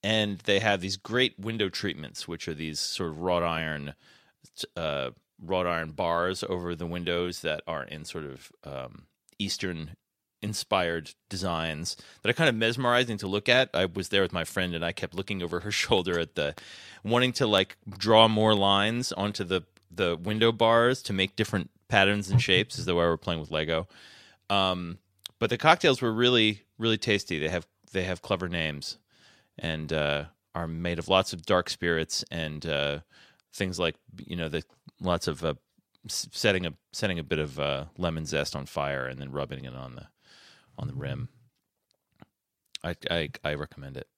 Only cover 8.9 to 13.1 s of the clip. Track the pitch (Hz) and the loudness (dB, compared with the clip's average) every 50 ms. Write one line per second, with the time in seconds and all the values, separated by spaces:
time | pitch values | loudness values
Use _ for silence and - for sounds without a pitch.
8.9 | - - - _ _ _ _ _ _ _ 101 98 - - - 92 87 80 80 78 | -14 -18 -20 _ _ _ _ _ _ _ -4 -4 -4 -4 -4 -4 -4 -6 -8 -10
9.9 | 85 _ _ _ _ _ _ _ _ _ - 104 104 - - _ 107 95 90 85 | -12 _ _ _ _ _ _ _ _ _ -8 -6 -6 -6 -2 _ 2 2 2 2
10.9 | 85 82 78 - - _ _ _ 98 92 92 92 85 82 82 82 78 76 85 - | 0 -2 -4 -8 -18 _ _ _ -6 -4 -2 -2 0 0 -2 -2 -4 -4 -6 -8
11.9 | - - - - - _ _ 104 120 - 160 151 120 110 113 113 117 123 135 120 | -8 -10 -14 -20 -20 _ _ 0 2 4 4 2 2 2 0 0 0 2 2 2
12.9 | 120 123 127 117 | 4 4 2 0